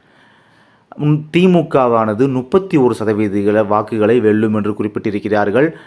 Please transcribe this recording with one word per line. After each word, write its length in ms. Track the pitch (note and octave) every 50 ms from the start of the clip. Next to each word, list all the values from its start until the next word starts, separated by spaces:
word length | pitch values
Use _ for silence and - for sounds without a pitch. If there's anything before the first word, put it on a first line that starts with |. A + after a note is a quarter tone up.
| _ _ _ _ _ _ _ _ _ _ _ _ _ _ _ _ _ _ - -
உம், 300 | D3 D3 D3+ D3+ D3+ - -
திமுகவானது 1000 | E3+ F3+ F#3 F3+ F3 D3+ - - C#3+ B2+ B2 A#2 A2+ A2 A2 G#2+ G2+ C3 C#3 B2+
முப்பத்தி 440 | B2+ B2 B2+ - F#3+ F#3 F#3+ -
ஒரு 180 | D3+ B2+ A#2+ A2+
சதவீத 680 | - A2 G#2 A2 G2+ A2 G#2 F#2+ G2+ G2+ G2+ G#2 G#2+ A2
வாக்குகளை 580 | G2 G#2+ G#2+ G#2+ - A#2+ A2 G#2 G#2 A#2 B2
வெல்லும் 340 | G#2+ G#2+ G#2 G#2+ A2 A2 G#2+
என்று 180 | A2 G2+ G#2 G#2
குறிப்பிட்டிருக்கிறார்கள். 1000 | - G#2 G#2 - - - A2+ G2 G#2 - G#2+ G2+ G#2 G2+ G2+ G2 A#2+ C#3+ E3 D#3+ - -